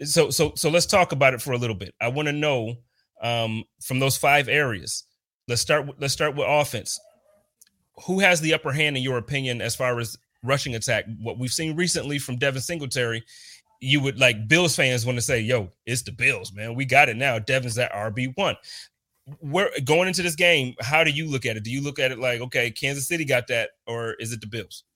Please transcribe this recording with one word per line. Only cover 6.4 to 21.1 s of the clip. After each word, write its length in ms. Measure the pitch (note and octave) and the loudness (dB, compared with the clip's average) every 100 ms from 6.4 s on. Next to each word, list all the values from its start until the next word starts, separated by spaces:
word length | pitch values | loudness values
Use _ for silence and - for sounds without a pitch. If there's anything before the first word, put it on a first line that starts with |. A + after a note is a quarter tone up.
| B2 | 2
offense. 540 | D3 C#3+ A2+ - - _ _ _ _ _ _ _ _ _ - | 2 2 -2 -8 -10 _ _ _ _ _ _ _ _ _ -12
Who 160 | - F#3+ | -4 2
has 220 | G3 F3 | 4 4
the 100 | D#3 | 4
upper 200 | D#3 D3+ | 0 0
hand 260 | C#3 D3+ C3+ | 0 0 0
in 40 | |
your 140 | C3 B2+ | 0 -2
opinion 460 | A2 C#3+ C3 A#2+ | -2 -4 -2 -2
as 120 | G#2+ | -4
far 240 | - B2+ A#2+ | -2 -2 -2
as 200 | A2+ - _ _ | -4 -10 _ _
rushing 320 | A#2 C3+ C3+ | -2 -2 -2
attack? 320 | A2+ A2+ G#2+ G2 A2 | -4 -2 -2 -2 -8
What 200 | A2+ A2 | -8 -6
we've 120 | B2 | -4
seen 240 | - D#3+ D#3 | -4 -4 -2
recently 420 | F3+ E3 C3 C#3+ | 0 0 -2 -6
from 180 | C3+ B2 | -4 -2
Devin 240 | C#3 C3 | -2 -2
Singletary, 640 | - E3+ C#3 C3+ A#2+ A2+ - - - - _ - | -4 -6 -4 -2 -2 -4 -8 -20 -20 -20 _ -8
you 200 | C3 D3 | 0 2
would, 200 | C#3 A#2 | 2 4
like, 280 | C3 A2 A2 | 4 4 4
Bills 280 | D#3+ F3 - | 4 4 4
fans 300 | C3+ B2 A#2 | 2 2 0
wanna 160 | B2 | -2
say, 180 | A#2 B2 | 0 0
"Yo, 300 | A2 B2 F#2 _ - | 2 0 -2 _ -6
it's 160 | B2 | -4
the 100 | - | -4
Bills, 400 | G2+ B2+ A2 F#2 | 0 0 0 -4
man. 220 | F#2+ A2+ | -10 -8
We 100 | A#2+ | -6
got 240 | C3+ C3 C#3+ | 2 4 4
it 80 | A2 | 2
now. 220 | C3+ A2+ | 0 -2
Devin's 400 | G#2+ C3 B2 A2+ | 0 -2 -2 -2
at 160 | A#2+ | -2
R 160 | G2+ A2 | -2 -4
B 240 | G#2+ C3 | -4 -4
one." 200 | B2+ F#3 - - - - _ _ _ - C#3+ | -2 -2 -2 -10 -20 -20 _ _ _ -20 -14
Where, 300 | D3 E3 G3+ - | -4 0 0 0
going 240 | C3 D#3+ F#3 | 2 4 4
into 140 | E3+ | 0
this 120 | F3 | -2
game, 400 | D3+ F3 D#3+ B2+ - | 2 4 4 2 -4
how 240 | A2+ D#3 | 0 2
do 60 | D#3+ | 2